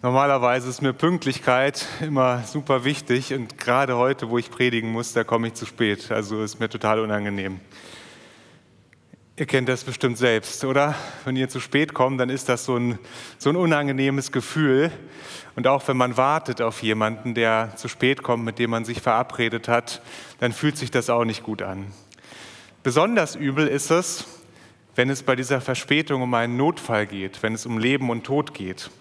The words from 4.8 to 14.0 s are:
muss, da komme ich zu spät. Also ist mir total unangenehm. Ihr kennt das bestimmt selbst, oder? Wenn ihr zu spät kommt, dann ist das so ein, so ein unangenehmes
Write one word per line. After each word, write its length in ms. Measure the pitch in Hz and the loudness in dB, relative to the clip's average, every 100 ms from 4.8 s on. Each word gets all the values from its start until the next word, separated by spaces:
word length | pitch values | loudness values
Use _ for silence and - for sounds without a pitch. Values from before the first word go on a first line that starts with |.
| 113 | -2
muss, 220 | 113 117 | -4 -2
da 100 | - | -2
komme 240 | 113 117 117 | 2 0 0
ich 80 | 113 | -4
zu 100 | 110 | -12
spät. 460 | - 113 101 - | 0 0 0 -2
Also 320 | 110 104 107 | -4 -2 -4
ist 160 | 107 - | -4 -4
mir 100 | 113 | -6
total 300 | 110 110 110 | -2 0 2
unangenehm. 600 | 110 104 104 101 95 95 - - - - - - - - - - _ _ _ _ _ - _ - | 2 -2 -2 -4 -6 -8 -14 -20 -20 -20 -20 -20 -20 -20 -20 -20 _ _ _ _ _ -20 _ -8
Ihr 120 | 147 | 0
kennt 200 | 135 127 | 0 2
das 160 | 127 | -2
bestimmt 360 | - 123 - 110 | -4 -2 -2 2
selbst, 440 | 123 110 - - | 4 2 0 -6
oder? 300 | 131 135 143 143 - - - | 0 2 2 0 -8 -10 -4
Wenn 100 | 131 | -2
ihr 140 | 131 | -2
zu 100 | 131 | -4
spät 360 | - 143 151 147 | 0 0 0 2
kommt, 240 | 131 135 | 0 2
dann 100 | 127 | -2
ist 200 | 131 - | -2 -2
das 160 | 123 - | -2 0
so 120 | 123 | 0
ein, 220 | 120 - - - - - | 0 -4 -10 -18 -18 -2
so 100 | 139 | 0
ein 60 | 170 | 2
unangenehmes 760 | 175 147 143 131 | 4 2 2 0